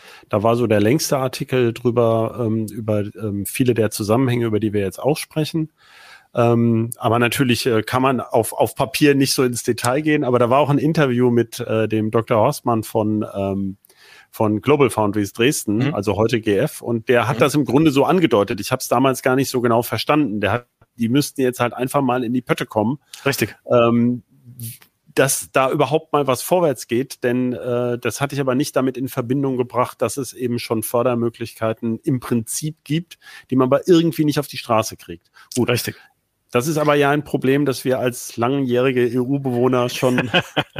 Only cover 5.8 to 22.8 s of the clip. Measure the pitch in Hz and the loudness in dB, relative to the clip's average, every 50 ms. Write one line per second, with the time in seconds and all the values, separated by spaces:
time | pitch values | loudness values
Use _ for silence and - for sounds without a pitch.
5.8 | _ _ - - - - - - _ _ - 120 117 120 117 117 117 117 117 110 | _ _ -20 -20 -20 -20 -20 -20 _ _ -2 0 2 4 4 4 4 2 2 2
6.8 | 113 117 - - 120 117 110 120 120 117 - - 139 123 117 - - 131 113 110 | 0 -4 -6 -4 -2 0 2 2 2 0 2 0 2 2 2 0 0 0 0 0
7.8 | 107 - 123 127 131 135 131 113 - - - 120 110 - - - 131 110 - - | 0 0 0 0 2 2 0 -2 -2 0 0 0 0 0 0 -2 -2 -2 0 -4
8.8 | 135 - - - 147 143 139 135 135 - - - 131 123 120 117 - 127 113 - | -4 -4 0 2 4 4 4 4 2 0 2 0 0 0 -2 -2 -4 -4 -2 0
9.8 | - 123 127 151 151 156 151 147 135 127 123 117 120 113 127 143 147 123 143 131 | 0 0 0 0 0 0 0 0 0 0 2 2 4 4 4 4 4 2 2 2
10.8 | 123 156 156 165 147 131 120 120 127 123 120 117 117 - - - 117 - 110 110 | 2 0 2 2 2 2 2 2 2 4 4 2 0 0 -4 -8 -6 -2 0 0
11.8 | 110 107 110 110 107 110 107 113 110 - 120 107 107 139 147 - - 123 117 110 | 0 0 0 -2 -2 0 0 -2 0 2 2 2 4 2 0 0 -2 0 0 0
12.8 | 104 - - 113 107 107 107 104 107 - - 98 98 98 98 98 98 95 98 - | -2 -2 -2 -2 0 0 -2 -2 -4 -6 -6 -4 -4 -2 -2 -2 -4 -6 -8 -12
13.8 | _ _ _ _ - - - - - _ - - 113 104 107 101 - 127 151 143 | _ _ _ _ -20 -20 -20 -20 -20 _ -4 -2 0 0 0 0 2 2 4 4
14.8 | 139 107 - 110 107 104 95 107 101 92 - - 117 143 156 - - 110 101 113 | 4 2 2 0 0 0 0 -2 -4 -4 -2 0 0 0 0 -2 -4 -2 -2 -2
15.8 | 123 139 - 107 101 107 95 101 110 113 123 110 107 107 101 95 135 156 - - | -2 -2 -2 -2 -2 -2 0 0 2 0 0 -2 0 0 0 2 0 -2 -4 -8
16.8 | - 117 120 113 - - 120 120 110 117 139 113 139 135 135 151 131 113 113 147 | -6 -6 -6 -4 0 2 2 2 2 2 0 2 0 2 2 0 0 2 2 4
17.8 | 165 156 127 139 127 123 165 185 165 - 120 104 101 98 113 - 101 - 131 - | 4 4 4 4 2 2 4 2 2 4 4 2 2 2 -2 -6 -4 -4 -4 -4
18.8 | - - 131 120 135 135 127 - - 135 127 135 131 - - 127 117 120 113 120 | -2 0 0 2 2 2 0 0 0 0 0 0 0 -2 -2 0 2 2 2 2
19.8 | 117 - 123 110 - - 147 151 147 104 107 104 101 95 107 120 - _ _ _ | 2 0 -4 -4 -2 0 0 2 0 0 -2 -2 0 0 -2 -2 -4 _ _ _
20.8 | _ _ _ 120 117 113 123 147 143 - - - 131 123 123 - 120 117 - 120 | _ _ _ -4 -2 0 2 0 0 0 -2 -2 -2 -2 0 0 -2 -2 0 -2
21.8 | 127 131 - 143 139 123 123 127 123 113 127 127 - - - - 135 - - 107 | -2 0 0 0 0 0 0 -2 -2 -2 -2 -4 -2 -2 -4 -4 -4 -2 0 0